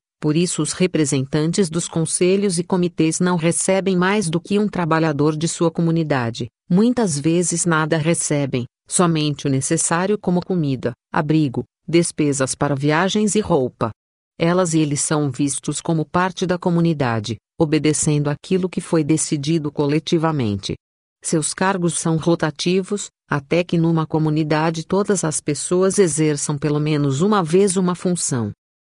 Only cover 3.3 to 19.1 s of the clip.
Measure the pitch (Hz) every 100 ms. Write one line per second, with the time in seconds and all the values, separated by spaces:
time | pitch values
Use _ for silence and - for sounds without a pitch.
3.3 | 180 165 165 - 190 185 185 180 208 180
4.3 | 165 - 202 208 - 165 160 160 143 147
5.3 | 156 165 - 170 165 165 165 156 143 117
6.3 | 113 117 _ _ 175 226 247 214 143 147
7.3 | 170 175 170 170 160 156 160 151 165 -
8.3 | 151 139 135 120 _ _ - 180 160 151
9.3 | 143 143 135 135 165 - 170 190 208 -
10.3 | 180 - 185 147 131 117 117 _ - 151
11.3 | 156 151 123 117 _ - 160 170 - 151
12.3 | 139 131 - 147 139 143 151 190 208 214
13.3 | 202 202 170 127 - 113 - _ _ _
14.3 | _ 165 180 185 160 151 143 - 156 147
15.3 | 131 143 139 - 147 - 165 151 180 185
16.3 | 175 180 180 180 170 170 156 131 113 107
17.3 | 107 _ _ 165 151 143 151 - 147 147
18.3 | 147 - 185 185 185 - 170 147